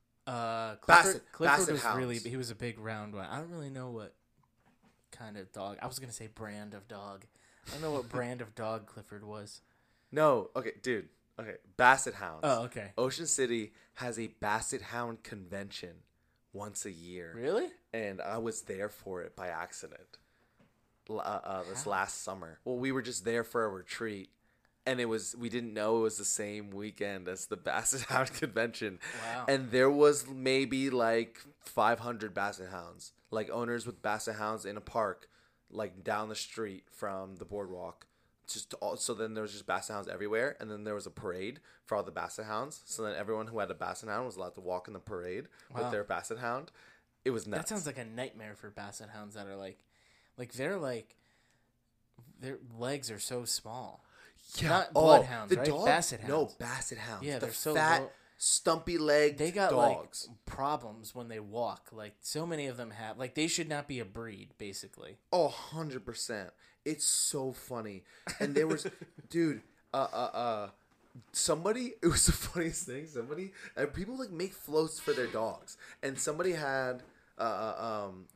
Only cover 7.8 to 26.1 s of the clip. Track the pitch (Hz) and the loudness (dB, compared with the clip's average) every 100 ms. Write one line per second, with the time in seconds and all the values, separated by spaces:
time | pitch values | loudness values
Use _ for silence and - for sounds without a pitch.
7.8 | 160 143 117 123 120 123 110 110 110 110 | -2 -2 -4 -4 -4 -6 -8 -6 -4 -4
8.8 | 104 - - 104 104 104 101 - _ _ | -8 -18 -16 -14 -12 -12 -12 -16 _ _
9.8 | _ _ - 143 151 120 95 131 113 - | _ _ -4 6 6 6 2 -4 -6 -6
10.8 | 127 110 82 _ _ - 110 95 101 95 | -2 -2 -4 _ _ -14 -12 -12 -8 8
11.8 | 123 131 127 95 92 80 147 120 123 120 | 8 8 4 -6 -8 -2 2 2 0 -6
12.8 | 101 - 127 143 165 - 127 117 104 - | -6 0 0 0 0 2 2 2 -2 -12
13.8 | _ - 123 110 110 - 104 110 - 131 | _ -8 -6 -6 -8 -4 0 0 0 -6
14.8 | 101 117 120 113 - 107 87 98 101 - | -6 -6 -6 -8 -12 -14 -10 -8 -8 -10
15.8 | 90 82 _ _ _ _ _ 98 104 101 | -14 -16 _ _ _ _ _ -12 -10 -8
16.8 | 104 82 87 90 85 82 131 208 339 - | -8 -10 -12 -12 -10 -4 0 0 -2 -8
17.8 | - 113 104 95 92 113 113 107 - 95 | -8 -4 -4 -4 -4 -2 -2 -4 -8 -6
18.8 | 104 - 98 90 82 - 90 82 87 - | -6 -6 -10 -8 -8 -8 -6 -6 -6 -10
19.8 | 78 - - - _ _ _ _ _ _ | -14 -16 -20 -20 _ _ _ _ _ _
20.8 | _ _ - 110 - 104 - 95 90 98 | _ _ -6 -4 -2 -2 -4 -6 -6 -6
21.8 | 104 98 98 - - 95 82 78 - 123 | 0 0 0 -4 -8 -8 -10 -10 -6 -2
22.8 | 135 131 120 120 95 117 113 120 110 95 | 0 -2 -2 -4 0 0 0 0 0 -2
23.8 | 90 - 113 101 92 _ _ _ _ _ | -8 -6 -4 -6 -10 _ _ _ _ _
24.8 | - 127 117 113 - 123 117 120 117 107 | -2 0 0 0 -4 -6 -4 -4 -4 0
25.8 | 107 113 110 | 4 4 4